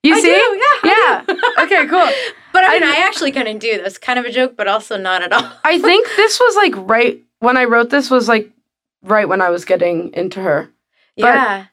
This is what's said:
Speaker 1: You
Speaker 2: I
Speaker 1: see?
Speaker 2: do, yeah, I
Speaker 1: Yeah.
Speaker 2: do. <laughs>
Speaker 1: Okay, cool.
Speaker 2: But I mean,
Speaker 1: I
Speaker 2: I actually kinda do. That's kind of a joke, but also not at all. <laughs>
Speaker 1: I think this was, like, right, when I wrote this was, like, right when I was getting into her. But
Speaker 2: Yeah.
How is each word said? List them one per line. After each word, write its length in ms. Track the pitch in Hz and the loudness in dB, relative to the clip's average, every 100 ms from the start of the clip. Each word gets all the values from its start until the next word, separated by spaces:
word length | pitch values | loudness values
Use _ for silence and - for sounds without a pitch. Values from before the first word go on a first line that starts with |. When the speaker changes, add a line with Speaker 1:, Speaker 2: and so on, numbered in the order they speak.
Speaker 1:
You 120 | 294 | 4
Speaker 2:
I 60 | 415 | 4
Speaker 1:
see? 80 | 359 | 4
Speaker 2:
do, 40 | |
yeah, 40 | 370 | 4
I 840 | 466 403 554 554 330 427 359 - - | 2 2 0 2 2 2 2 0 -4
Speaker 1:
Yeah. 60 | |
Speaker 2:
do. 60 | 359 494 | -4 -2
<laughs> 80 | 480 | -2
Speaker 1:
Okay, 220 | 320 370 294 | 0 0 2
cool. 200 | 359 311 539 480 - _ | 0 0 -2 -8 -12 _
Speaker 2:
But 120 | 370 | 2
I 100 | 370 | 2
mean, 100 | 330 | 2
Speaker 1:
I 120 | 302 294 | 0 0
Speaker 2:
I 40 | 381 | -2
actually 260 | - 285 | -2 -6
kinda 220 | 277 220 | -4 -6
do. 260 | 214 226 208 | -6 -4 -4
That's 160 | 185 196 | -6 -10
kind 200 | - 247 | -6 -4
of 60 | |
a 60 | 240 | -4
joke, 260 | 240 254 247 | -2 -4 -2
but 120 | 196 | -2
also 280 | 214 214 208 | -2 -4 -8
not 260 | 190 185 | -4 -4
at 100 | 175 | 0
all. 200 | 214 - - | -2 -2 -4
<laughs> 60 | |
Speaker 1:
I 140 | 311 349 | 0 0
think 260 | 359 381 480 415 | 2 2 2 0
this 220 | 427 - | 0 2
was, 160 | 494 403 | 2 2
like, 180 | 381 196 190 | 0 -2 -2
right, 320 | 226 240 - _ _ | 0 0 -2 _ _
when 160 | 233 254 | 0 2
I 80 | |
wrote 260 | 247 233 240 | 2 2 2
this 200 | 285 262 | 0 2
was, 180 | 254 226 | 0 2
like, 220 | 220 214 _ _ _ _ _ | 0 -2 _ _ _ _ _
right 260 | 190 214 196 | -2 0 0
when 120 | 190 | 0
I 80 | 185 | 0
was 140 | 175 | -2
getting 480 | - 185 175 170 170 | -2 0 0 -2 -6
into 260 | - 185 190 | -8 -8 -6
her. 300 | 190 147 - _ _ _ _ - | -2 -2 -4 _ _ _ _ -2
But 180 | 233 | 2
Speaker 2:
Yeah. 300 | 269 233 196 190 | 2 0 -4 -10